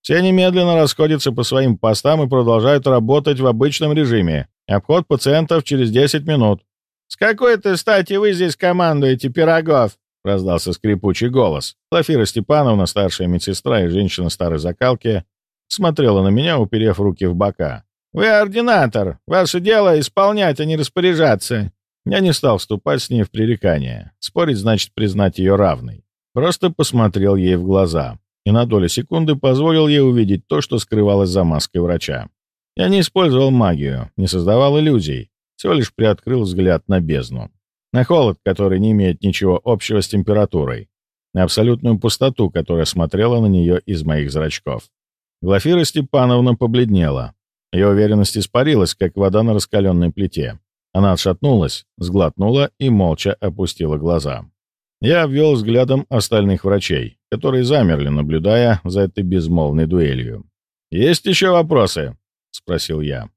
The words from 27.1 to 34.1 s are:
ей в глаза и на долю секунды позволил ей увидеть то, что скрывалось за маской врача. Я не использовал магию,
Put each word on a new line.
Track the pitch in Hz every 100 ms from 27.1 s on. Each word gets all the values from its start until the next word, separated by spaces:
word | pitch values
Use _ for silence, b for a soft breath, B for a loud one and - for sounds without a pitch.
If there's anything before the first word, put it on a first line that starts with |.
| 95 98
ей | 98 92 90
в |
глаза | 90 95 92 80 65 55 _ _
и | -
на | 110
долю | 120 110 90
секунды | - - 165 160
позволил | 139 135 131 156 160 156
ей | 147
увидеть | 135 120 107 98 -
то, | 151
что | 143 120
скрывалось | - 107 104 101 98
за | 92
маской | 87 78 - 90
врача. | 87 85 - 65 50 _ _ _ _ -
Я | 185
не | 196
использовал | 175 - 180 127 135
магию, | 127 107 80 69 65 60